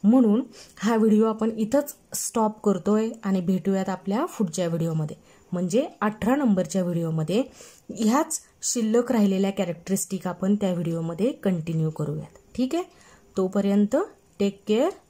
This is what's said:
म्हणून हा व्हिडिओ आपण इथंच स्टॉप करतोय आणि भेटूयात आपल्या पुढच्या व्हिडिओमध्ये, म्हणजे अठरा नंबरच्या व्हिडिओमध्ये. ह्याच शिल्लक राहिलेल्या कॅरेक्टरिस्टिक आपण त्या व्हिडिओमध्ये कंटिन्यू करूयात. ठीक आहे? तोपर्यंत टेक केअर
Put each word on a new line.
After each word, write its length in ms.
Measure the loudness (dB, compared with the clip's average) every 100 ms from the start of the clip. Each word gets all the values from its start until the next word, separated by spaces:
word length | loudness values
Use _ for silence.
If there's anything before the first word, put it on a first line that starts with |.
म्हणून 400 | 6 6 6 4 0 -12 -20 -6
हा 180 | 0 4
व्हिडिओ 300 | 4 4 2
आपण 260 | 0 -2 -2
इथंच 380 | 0 0 -2 -12 _
स्टॉप 500 | -8 -4 0 0 0
करतोय 460 | 0 0 0 0 -2 -6
आणि 180 | -2 -2
भेटूयात 480 | 0 0 0 -2 -2
आपल्या 360 | -6 -4 -4 -4
पुढच्या 420 | -2 -4 -2 -4
व्हिडिओमध्ये, 480 | -2 -2 -2 -4 -8 _ _ _
म्हणजे 360 | -4 0 0 -2 -2
अठरा 340 | -4 -2 0 2
नंबरच्या 480 | 2 2 0 -2
व्हिडिओमध्ये. 600 | -2 -2 -2 -2 -2 -2 -2 -10 -20 -20 _ -2
ह्याच 460 | 2 2 0 -6 -12 _
शिल्लक 500 | -6 -2 0 0 2
राहिलेल्या 400 | 2 4 4 0
कॅरेक्टरिस्टिक 760 | -2 -4 -6 -4 -4 -4 -6 -6
आपण 280 | -4 0 0
त्या 160 | 0
व्हिडिओमध्ये 600 | -2 -2 -4 -4 -2 -2
कंटिन्यू 580 | 0 -2 -2 -2 -2 -2
करूयात. 480 | -2 -6 -6 -10 -20 _ -6
ठीक 200 | -2 -2
आहे? 80 | -6 _ -20 -20 _ -4
तोपर्यंत 580 | -2 0 2 2 2 0 -2 -10 _ _
टेक 240 | -4 -4 -2
केअर 220 | 0 0 -2 _